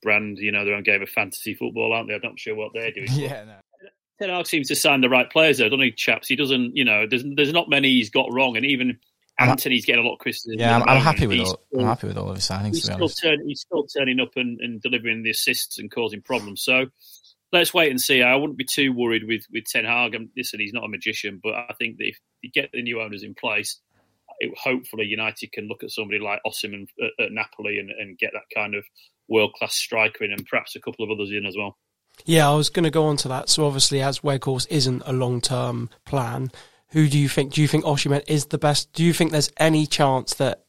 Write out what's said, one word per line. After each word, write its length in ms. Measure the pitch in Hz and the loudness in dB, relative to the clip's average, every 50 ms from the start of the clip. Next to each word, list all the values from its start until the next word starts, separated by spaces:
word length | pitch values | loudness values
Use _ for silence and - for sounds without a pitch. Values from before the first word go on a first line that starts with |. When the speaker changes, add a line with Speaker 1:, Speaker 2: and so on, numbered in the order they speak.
Speaker 1:
brand, 380 | - 107 104 107 107 104 101 90 | -2 0 0 0 0 -4 -6 -6
you 120 | 104 104 | -4 -4
know, 140 | 104 101 101 | -2 -2 -2
their 100 | 101 104 | -2 -2
own 80 | 104 | 0
game 200 | 95 107 104 98 | 0 0 0 0
of 80 | 98 - | -2 -4
fantasy 420 | - 117 104 95 - - - 113 | -4 -4 -4 -4 -8 -8 -8 -8
football, 400 | 107 - 123 120 110 117 113 113 | -6 -6 -6 -6 -4 -4 -2 -2
aren't 160 | 113 113 110 107 | -2 -2 -4 -6
they? 60 | 107 | -8
I'm 80 | 104 | -8
not 180 | 107 113 104 - | -8 -10 -12 -10
sure 140 | - 113 107 | -10 -8 -8
what 160 | 107 107 107 | -8 -8 -8
they're 200 | - 113 113 113 | -8 -8 -8 -8
doing. 160 | 104 101 98 113 | -8 -6 -4 -2
Speaker 2:
<laughs> 40 | |
Yeah, 320 | 131 147 143 131 - 107 104 | -2 -2 -2 -4 -8 -12 -14
no. 100 | 110 104 98 _ _ _ _ - - _ _ _ _ _ - | -18 -20 -20 _ _ _ _ -20 -20 _ _ _ _ _ -8
Speaker 1:
Ten 120 | 202 190 | -6 -4
Hag 160 | 180 180 165 | -4 -4 -2
seems 220 | - - 160 135 131 | -2 -2 -2 0 0
to 80 | 147 | -2
sign 240 | - - 156 143 135 | 2 2 4 4 4
the 80 | 127 123 | 4 6
right 200 | 131 123 123 - | 6 4 4 4
players, 300 | - 160 160 156 135 117 | 4 6 6 6 6 4
though, 100 | 117 110 | 2 2
doesn't 140 | 131 135 | 2 2
he, 80 | 135 123 | 2 0
chaps? 380 | - - - 135 113 - - - | 0 0 0 0 0 0 -2 -2
He 80 | 135 | -2
doesn't, 400 | 123 147 131 135 127 123 120 - | 0 2 2 2 2 0 0 0
you 80 | 143 127 | 0 2
know, 220 | 113 107 104 110 | 2 2 2 2
there's, 180 | 107 123 120 131 143 143 | 0 0 -2 -2 -2 0
there's 180 | 143 147 135 | 2 2 4
not 160 | 160 175 165 - | 2 0 2 2
many 200 | 147 139 139 135 | 2 4 4 6
he's 200 | 131 123 110 104 | 6 4 4 4
got 240 | - 135 127 - | 2 0 2 2
wrong, 240 | 120 123 135 127 117 | 2 0 0 2 0
and 80 | 110 127 | 0 0
even 340 | 139 139 123 127 123 123 - _ _ _ _ _ _ _ - | 0 0 0 0 -2 -2 -4 _ _ _ _ _ _ _ 2
Speaker 2:
I'm 80 | 127 | 4
ha- 60 | 127 | 4
Speaker 1:
Antony's 320 | 123 - - 143 127 120 - | 4 2 2 0 0 2 2
getting 200 | - 127 120 117 | 2 2 2 2
a 20 | |
lot 80 | 120 - | 0 -2
of 60 | - | -4
criticism 380 | - 120 117 - - 117 110 110 | -4 -6 -6 -4 -6 -6 -2 2
Speaker 2:
Yeah, 120 | 117 117 | 4 4
Speaker 1:
at 40 | 117 | 6
Speaker 2:
I'm, 60 | 120 | 6
Speaker 1:
the 60 | - | 6
Speaker 2:
I'm 100 | - 131 135 | 6 6 8
Speaker 1:
moment. 60 | 135 | 8
Speaker 2:
happy 220 | 165 - - - | 6 6 6 4
with 120 | 107 98 - | 4 2 2
Speaker 1:
He's 100 | 92 92 | 2 0
Speaker 2:
all, 120 | 92 - _ _ | -2 -4 _ _
I'm 60 | - 131 | 0 2
Speaker 1:
still, 80 | 123 | 2
Speaker 2:
happy 200 | 110 120 - - | 2 2 0 -2
with 100 | 101 101 98 | -6 -4 -4
all 100 | 98 98 | -6 -6
of 80 | 92 | -4
his 80 | 95 98 | -4 -4
signings, 300 | - 95 95 101 107 110 | -4 -2 -2 -2 0 0
Speaker 1:
he's 80 | 110 - | -2 -2
Speaker 2:
to 40 | - | -2
be 40 | |
Speaker 1:
still 100 | - 185 | -2 -2
Speaker 2:
honest. 200 | 175 156 - - | -2 -2 -2 -2
Speaker 1:
turn-, 260 | - 165 151 147 151 147 | 0 0 0 0 -2 -6
he's 120 | 139 - | -8 -8
still 260 | - - 180 156 143 | -6 -2 -2 -2 -2
turning 340 | - - 147 135 127 127 131 | -2 -2 -2 0 2 2 0
up 160 | 127 - - | -2 -2 -4
and, 240 | 135 123 120 120 113 | -4 -4 -4 -6 -6
and 200 | 123 120 117 107 | -8 -10 -8 -8
delivering 420 | - 123 127 117 110 117 113 113 113 | -4 -4 -4 -2 -2 -4 -4 -2 -4
the 60 | 113 | -4
assists 480 | 107 - - 127 123 - - - - - | -2 -2 -2 -2 -2 -2 -4 -6 -8 -12
and 120 | 104 104 | -12 -8
causing 320 | - 123 117 107 104 101 | -4 -4 -4 -4 -4 -8
problems. 400 | - - 131 117 104 101 98 - | -6 -4 -4 -4 -4 -6 -8 -6
So 240 | - - 127 131 131 127 - _ _ - - - _ - _ _ _ _ | -2 0 0 0 0 -2 -6 _ _ -20 -20 -20 _ -20 _ _ _ _
let's 220 | - 175 165 - - | 2 2 2 4 4
wait 160 | 180 165 147 | 4 4 4
and 100 | 131 127 | 2 0
see. 220 | - - 139 127 | 2 4 4 6
I 140 | 123 123 131 | 6 6 4
wouldn't 220 | 139 147 165 - 123 | 4 2 0 -4 -6
be 60 | 127 | -6
too 280 | - - - 139 135 | -2 0 2 2 2
worried 340 | 127 120 120 117 117 113 107 | 2 0 0 0 0 0 0
with, 180 | 110 113 107 - - | -2 -4 -4 -4 -8
with 120 | - 113 107 | -8 -8 -6
Ten 200 | - - 123 110 | -4 -2 -2 -2
Hag. 300 | 110 117 120 123 117 107 | 0 0 0 0 -2 -4
And 140 | 110 113 98 _ | -8 -10 -10 _
listen, 240 | 131 123 - - 104 | -10 -8 -8 -6 -6
he's 120 | 107 101 | -8 -6
not 120 | 113 120 110 | -6 -8 -8
a 40 | 107 | -8
magician, 520 | 104 95 - 110 107 - - 101 98 90 | -10 -6 -6 -6 -6 -4 -6 -8 -10 -8
but 120 | - 110 107 | -8 -6 -6
I 200 | 113 120 117 - - | -6 -8 -10 -8 -6
think 200 | 120 113 113 - | -6 -6 -6 -8
that 80 | - | -8
if 120 | 107 - - _ _ _ _ | -8 -8 -10 _ _ _ _
you 80 | - 127 | -18 -6
get 200 | - 147 135 - | -4 -4 -4 -4
the 100 | - 123 | -6 -8
new 180 | 120 120 117 113 | -6 -6 -6 -6
owners 220 | 110 107 104 95 104 | -6 -8 -10 -12 -14
in 100 | 104 98 | -16 -12
place, 460 | - - 120 104 104 104 - - - _ _ _ _ _ _ _ _ _ - - - | -8 -6 -4 -4 -2 -4 -6 -10 -12 _ _ _ _ _ _ _ _ _ -20 -10 -8
it, 140 | - - - | -8 -8 -6
hopefully 500 | - - 135 127 127 123 - - 110 107 | -6 -4 -2 -2 -2 -4 -8 -8 -6 -6
United 440 | 104 107 107 110 110 107 - - 110 | -4 -4 -4 -4 -6 -6 -8 -12 -12
can 160 | - 113 107 | -12 -12 -10
look 160 | 104 120 - | -10 -12 -12
at 80 | - 107 | -12 -10
somebody 300 | - 110 110 101 104 104 | -8 -8 -6 -6 -6 -4
like 200 | 107 101 101 - - | -4 -4 -6 -4 -6
Osimhen 400 | 107 - - - 107 104 98 98 - _ - | -6 -6 -6 -8 -8 -10 -12 -14 -16 _ -8
at, 240 | 120 110 - - 113 | -8 -6 -4 -4 -6
at 80 | 101 | -4
Napoli 460 | 107 110 107 - _ - 107 104 104 101 | -6 -8 -8 -10 _ -10 -8 -6 -6 -6
and, 120 | 98 98 | -8 -10
and 280 | 107 110 104 98 90 - | -12 -14 -14 -14 -8 -6
get 120 | 107 104 - | -6 -6 -6
that 200 | 107 - - - | -10 -14 -8 -6
kind 220 | 110 104 104 101 | -6 -6 -4 -6
of 80 | 101 98 - _ _ _ _ _ _ _ | -8 -10 -12 _ _ _ _ _ _ _
world-class 480 | - 113 110 104 104 - - 117 - - | 0 2 4 4 2 0 -4 -4 -4 -2
striker 480 | - - - 117 113 110 110 - - | -4 -4 -2 0 0 0 0 -2 -4
in, 100 | 110 101 | -6 -6
and 140 | 101 101 101 | -6 -8 -6
perhaps 300 | - - 117 - - - | -4 -4 -4 -4 -6 -12
a 40 | 107 | -12
couple 240 | - 123 110 - 110 | -10 -10 -8 -6 -6
of 60 | 104 | -6
others 220 | 107 101 104 101 | -4 -4 -4 -6
in 120 | 104 104 104 | -6 -6 -8
as 120 | 101 90 | -8 -6
well. 200 | 104 104 98 - _ _ _ _ _ _ _ _ - - | -8 -8 -8 -10 _ _ _ _ _ _ _ _ -8 0
Speaker 3:
Yeah, 240 | - 165 160 151 143 | 2 4 6 6 6
I 40 | 147 | 4
was 140 | 151 147 - | 4 2 0
gonna 220 | - 185 170 156 | 0 0 0 2
go 160 | 143 165 156 | 2 2 2
on 100 | 151 147 139 | 2 2 0
to 100 | - 123 | -2 -4
that. 200 | 131 127 - - | -4 -4 0 0
So 160 | - 156 151 | 2 2 2
obviously, 380 | 147 135 135 - - 143 135 | 2 2 2 2 2 2 0
as 180 | 135 139 135 - | 0 -2 -2 -2
Weghorst 460 | - 147 139 131 - 139 131 123 - - | -2 -2 -2 0 0 -2 -2 -2 -2 0
isn't 340 | 170 151 123 131 127 127 - | 0 2 2 2 0 -2 -2
a 60 | - 131 | -2 0
long-term 760 | 127 131 123 123 120 - - 131 123 127 123 123 120 117 117 - _ _ | 0 0 0 0 0 0 -2 0 -2 -2 -2 -4 -4 -6 -8 -12 _ _
plan, 480 | - - 135 123 117 120 131 131 127 - - - - _ _ _ _ | -4 -2 -2 -2 -2 -4 -6 -6 -8 -10 -14 -20 -20 _ _ _ _
who 200 | - 156 156 147 | 2 2 4 4
do 100 | 139 147 | 4 4
you 80 | 143 131 | 4 4
think? 260 | - 160 139 135 139 | 2 2 0 2 2
Do 80 | 156 | 2
you 60 | 151 135 | 4 4
think 160 | - 151 - | 4 2 2
Osimhen 380 | 160 143 139 - 139 143 143 - | 2 2 2 2 2 2 0 2
is 200 | - 151 147 139 | 2 0 0 0
the 120 | - - 147 | -2 -2 0
best? 340 | - 147 147 - - - | 2 2 2 2 -2 -4
Do 100 | - - | 0 4
you 120 | 165 170 160 | 4 4 6
think 180 | - 175 156 | 4 2 2
there's 180 | - 151 139 - - | 2 2 0 0 2
any 300 | - 156 160 156 151 156 | 2 4 4 6 4 2
chance 480 | 143 - - 151 135 131 131 123 - - | 2 2 2 4 4 4 2 0 -2 -2
that 300 | - 139 127 - - _ | 0 0 0 0 -4 _